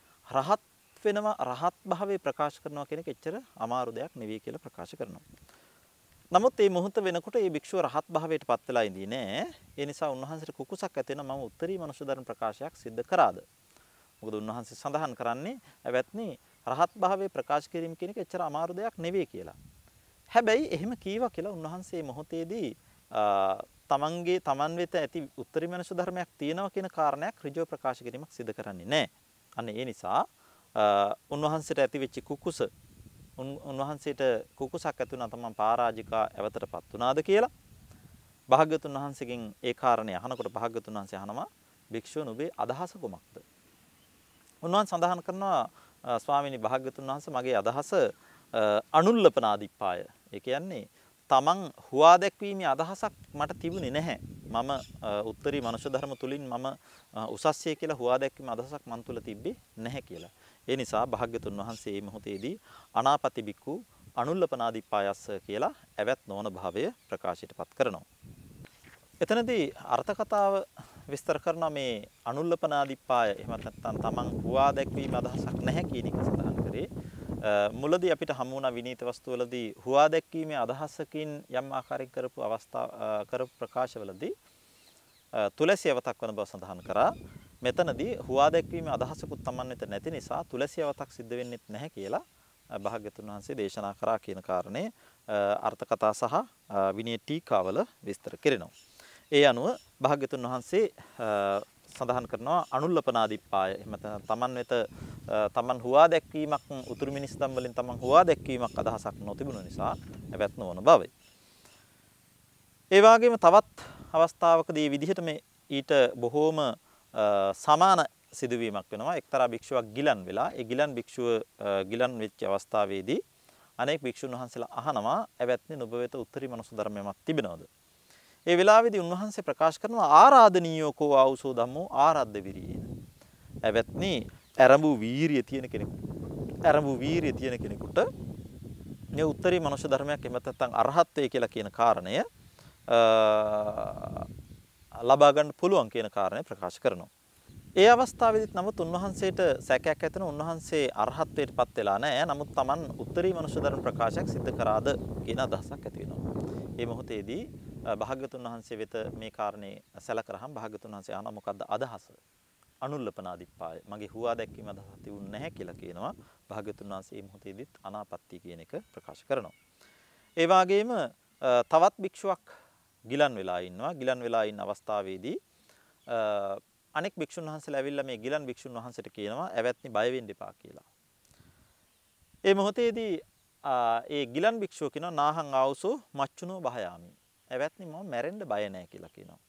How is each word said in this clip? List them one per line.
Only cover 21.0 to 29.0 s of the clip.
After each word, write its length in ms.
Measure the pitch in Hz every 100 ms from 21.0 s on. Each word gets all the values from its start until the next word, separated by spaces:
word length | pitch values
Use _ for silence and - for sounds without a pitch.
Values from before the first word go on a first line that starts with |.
| 190 208 240
කියලා 220 | - 190
උන්වහන්සේ 500 | 180 156 180 185 170
මොහොතේදී, 640 | 147 127 151 165 165 226 180 - _ _ -
අ, 100 | 113 104 98 95 95 - _ -
තමන්ගේ, 520 | 139 151 175 175 180
තමන් 380 | 151 135 151 170
වෙත 160 | 175 175
ඇති 280 | 143 170 139 -
උත්තරී 300 | 120 160 170
මනුෂ්‍ය 300 | 180 175 180
ධර්මයක් 320 | 180 180 175 -
තියෙනවා 320 | 147 170 196
කියන 180 | 196 190
කාරණයක් 480 | - 151 139 180 -
ඍජුව 220 | 147 151 165
ප්‍රකාශ 360 | 147 135 123
කිරීමක් 280 | 120 123 156
සිදු 220 | - 113
කරන්නේ 320 | 107 104 92 90
නෑ. 220 | 151